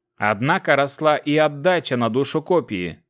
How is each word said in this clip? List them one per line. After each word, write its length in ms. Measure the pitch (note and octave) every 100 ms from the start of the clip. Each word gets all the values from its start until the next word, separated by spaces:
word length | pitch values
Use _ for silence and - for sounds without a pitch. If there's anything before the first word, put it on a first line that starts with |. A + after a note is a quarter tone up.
| _ -
Однако 600 | G#2 G#2+ C3+ F#3 F3 C#3
росла 420 | C#3 - D#3 D3+
и 180 | D3 D3+
отдача 640 | D3+ C#3+ E3 F3 - B2
на 120 | A#2
душу 320 | A#2+ C3+ D#3
копии, 580 | D3 F3 - G2 F2 D#2